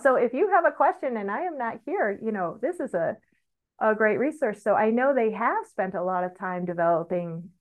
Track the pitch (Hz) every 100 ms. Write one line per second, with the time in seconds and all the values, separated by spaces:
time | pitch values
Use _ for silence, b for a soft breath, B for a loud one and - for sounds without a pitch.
0 | 277 240 226 254 392 370 330 - 294 370
1 | 294 226 202 220 359 294 233 214 - 381
2 | 240 202 220 208 175 - 269 359 277 180
3 | 156 - _ _ _ _ _ - 220 214
4 | 220 208 262 302 233 208 - 196 214 233
5 | 262 262 220 202 240 403 453 - 190 190
6 | 180 185 180 180 190 180 180 170 170 170
7 | 175 180 170 165 170 _